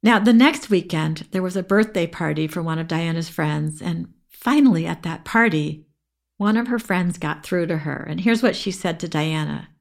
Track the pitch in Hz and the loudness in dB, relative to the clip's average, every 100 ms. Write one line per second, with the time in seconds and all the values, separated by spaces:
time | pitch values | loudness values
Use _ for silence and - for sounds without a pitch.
0 | 214 226 208 233 269 320 - 196 170 160 | 4 4 6 6 6 2 -2 -2 0 -2
1 | 160 160 - 190 185 190 185 196 220 190 | -2 -4 -6 -4 -4 -4 0 2 2 0
2 | 170 - 160 151 156 175 165 160 165 160 | -4 -2 -4 -2 -2 -2 -4 -4 -2 -2
3 | 165 165 165 - 151 151 151 151 165 165 | -2 -4 -4 -4 -2 -2 -4 -6 -6 -6
4 | 170 _ _ - - 294 269 170 165 165 | -8 _ _ -6 2 6 6 4 0 -4
5 | 170 165 - 226 233 160 151 151 _ _ | -6 -8 -2 2 4 2 -2 -8 _ _
6 | _ _ _ _ 202 220 240 240 - 185 | _ _ _ _ 0 0 0 -4 -2 -2
7 | 175 165 151 156 - 180 170 165 151 - | 0 -2 -6 -6 -4 -2 0 -2 -4 -6
8 | - 156 196 226 233 180 - 185 185 165 | -6 -2 0 2 2 0 -6 -4 -6 -4
9 | 170 156 156 156 151 147 - _ | -4 -2 -2 -2 -4 -6 -12 _